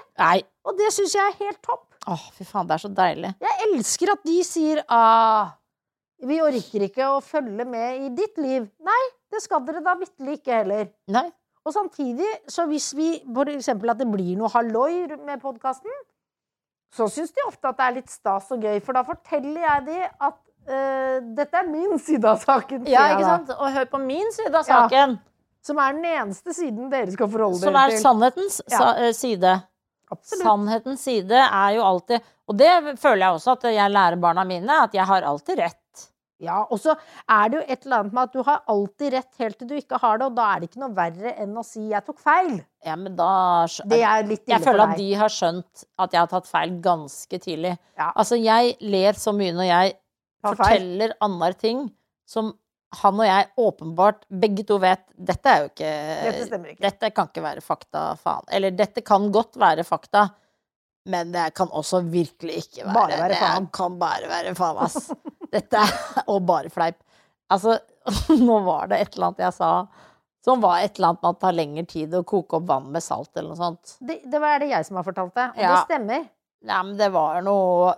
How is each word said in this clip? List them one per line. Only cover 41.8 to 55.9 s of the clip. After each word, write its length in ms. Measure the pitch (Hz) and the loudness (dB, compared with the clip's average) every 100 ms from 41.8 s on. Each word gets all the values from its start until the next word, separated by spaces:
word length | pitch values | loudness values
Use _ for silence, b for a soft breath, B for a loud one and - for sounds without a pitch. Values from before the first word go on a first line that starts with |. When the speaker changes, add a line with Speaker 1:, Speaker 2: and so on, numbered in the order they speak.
| 214 | -4
Speaker 2:
«Jeg 160 | 208 247 | -4 -6
tok 120 | 294 | -4
feil.» 460 | 302 339 370 196 - _ 160 | 2 2 2 -4 -10 _ -10
Speaker 1:
Ja, 100 | 160 | -8
men 180 | 190 180 | -6 0
da 480 | 170 190 180 175 170 | 2 4 4 2 0
skj-, 180 | - 202 | -2 0
Speaker 2:
Det 100 | 233 | 2
er 220 | 214 220 | 4 2
litt 220 | 208 214 - | 0 -4 0
ille 80 | 226 | 2
Speaker 1:
jeg 60 | |
føler 140 | 269 214 | 4 6
Speaker 2:
for 20 | 208 | 4
Speaker 1:
at 80 | 165 | 2
Speaker 2:
deg. 20 | |
Speaker 1:
de 160 | 196 202 | -2 2
har 120 | 214 | 0
skjønt 560 | - 170 180 - - - - | 2 -2 -2 -10 -20 -14 -6
at 120 | 185 | 0
jeg 60 | 170 | 2
har 60 | 170 | 2
tatt 200 | 185 - | 0 -2
feil 220 | 165 165 175 | -2 -2 -2
ganske 600 | 180 165 143 - - 180 | 0 0 -4 -16 -12 -10
tidlig. 340 | - 160 180 175 _ - | -8 -6 -4 -6 _ -6
Speaker 2:
Ja. 160 | 156 - | -4 -2
Speaker 1:
Altså, 260 | - 240 | 0 0
jeg 360 | 220 220 240 - | 2 4 2 -2
ler 320 | 214 196 196 202 | -2 2 2 0
så 160 | 220 208 | -2 -2
mye 160 | 185 | -2
når 160 | 170 185 | -2 2
jeg 260 | 175 190 - _ _ _ _ | 4 2 -2 _ _ _ _
Speaker 2:
Tar 140 | 208 208 | -4 2
feil. 240 | 208 208 | 4 4
Speaker 1:
forteller 340 | 185 185 226 - | 0 -4 -4 -2
Annar 320 | 208 175 170 | -4 0 -2
ting 380 | 180 226 247 262 _ _ _ _ | -2 -4 -4 -8 _ _ _ _
som 280 | 226 220 - _ _ _ | -6 -6 -8 _ _ _
han 260 | - 202 202 | 0 0 2
og 60 | 220 | 4
jeg 220 | 196 - - | 4 2 0
åpenbart, 640 | 214 - 160 165 202 208 - | 0 -2 -6 2 2 2 -6
begge 340 | 180 208 196 208 | -2 0 0 0
to 120 | 202 | 2
vet, 240 | 185 185 _ - | 2 2 _ -12
dette 240 | 180 170 269 | -6 0 2
er 140 | 175 | 2
jo 80 | 143 | 0
ikke 240 | - 156 | -6 -6